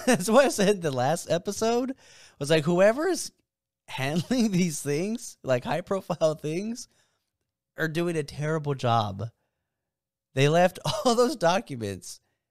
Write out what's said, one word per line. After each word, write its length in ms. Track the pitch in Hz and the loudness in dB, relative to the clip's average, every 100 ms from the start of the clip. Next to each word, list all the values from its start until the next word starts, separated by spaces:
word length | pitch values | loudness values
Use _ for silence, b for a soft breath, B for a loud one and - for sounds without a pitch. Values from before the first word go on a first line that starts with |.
<laughs> 40 | - | 2
that's 240 | 254 180 | 2 4
what 160 | 226 285 | 6 6
I 40 | |
said 340 | 277 196 208 | 4 2 2
the 80 | 165 | 0
last 400 | 131 127 165 - | 0 0 0 -2
episode, 640 | 165 196 202 220 240 254 269 B B B B | -2 -2 -4 0 0 -2 -6 B B B B
was 140 | 143 | 0
like, 120 | 160 | 2
whoever 440 | 151 175 196 247 349 | 2 4 6 4 0
is 240 | 330 - - _ _ _ _ - | -2 -4 -14 _ _ _ _ -14
handling 640 | - 135 165 - 254 220 | -6 -2 -2 0 0 2
<laughs> 0 | |
these 280 | 180 180 147 | 0 -2 -4
things, 560 | 143 143 196 233 - - | -4 -2 -2 -6 -10 -10
like, 200 | - 127 | -2 -2
high 180 | 170 165 | 0 -4
profile 540 | - 196 - 165 160 156 | -2 -4 -4 0 0 0
things, 520 | 151 165 214 233 - _ _ _ _ _ _ _ _ - | -4 -4 -6 -8 -12 _ _ _ _ _ _ _ _ -6
are 120 | 160 | -4
doing 280 | 160 175 160 | -2 -2 -2
a 60 | |
terrible 520 | 143 127 151 160 143 135 | -6 -6 -4 -2 -4 -2
job. 540 | 123 117 107 98 110 - _ _ _ _ _ _ _ _ _ 131 | 2 2 0 -4 -10 -12 _ _ _ _ _ _ _ _ _ 0
They 120 | 143 | 2
left 300 | 165 180 - 151 | 4 4 2 -6
<laughs> 140 | 622 262 | -2 2
all 100 | 233 | 4
those 200 | 247 277 | 2 2
documents 840 | 165 190 240 131 104 95 - - _ _ _ | 0 0 -2 -8 -8 -8 -12 -18 _ _ _